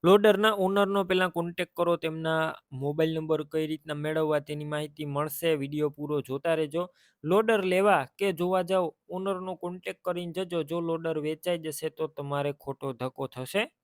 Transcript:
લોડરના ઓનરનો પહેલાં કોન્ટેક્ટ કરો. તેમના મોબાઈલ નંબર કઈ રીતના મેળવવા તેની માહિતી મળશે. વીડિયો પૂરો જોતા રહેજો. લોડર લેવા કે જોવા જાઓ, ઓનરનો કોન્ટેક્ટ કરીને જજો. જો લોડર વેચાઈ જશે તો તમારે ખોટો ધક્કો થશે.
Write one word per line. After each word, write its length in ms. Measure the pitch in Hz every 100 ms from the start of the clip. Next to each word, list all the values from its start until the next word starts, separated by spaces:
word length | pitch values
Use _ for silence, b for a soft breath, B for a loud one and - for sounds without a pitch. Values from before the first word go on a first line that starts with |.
| 165
લોડરના 520 | 202 214 202 214 208 185
ઓનરનો 360 | 196 202 202 185
પહેલાં 240 | 185 185 170
કોન્ટેક્ટ 360 | 170 170 175 -
કરો. 140 | 175 170
તેમના 520 | 160 160 160 160 160 147 _ 131
મોબાઈલ 300 | 139 151 160 160
નંબર 240 | 156 156 147
કઈ 140 | 160 156
રીતના 280 | 156 156 147
મેળવવા 380 | 151 156 156 151 143
તેની 240 | 151 151
માહિતી 380 | 151 151 147 151 143
મળશે. 340 | 151 - 170 156
વીડિયો 280 | 139 151 147 147
પૂરો 200 | 147 147 135
જોતા 260 | 135 170 160
રહેજો. 220 | 151 156 180 b b b 151
લોડર 320 | 190 226 220 185
લેવા 300 | 180 202 180 131 -
કે 100 | 196 165
જોવા 240 | 175 185 180
જાઓ, 160 | 190 170 - _ 175
ઓનરનો 380 | 196 185 185 175
કોન્ટેક્ટ 380 | 175 180 190 190 -
કરીને 260 | 175 175 165
જજો. 240 | 185 170 147
જો 80 | 170 170
લોડર 280 | 165 165 156 151
વેચાઈ 360 | 156 180 170 156
જશે 240 | 143 160 -
તો 100 | 160 -
તમારે 340 | 143 143 143 139
ખોટો 240 | - 135 139 120
ધક્કો 260 | 127 - 135
થશે. 300 | - 127 196 262 _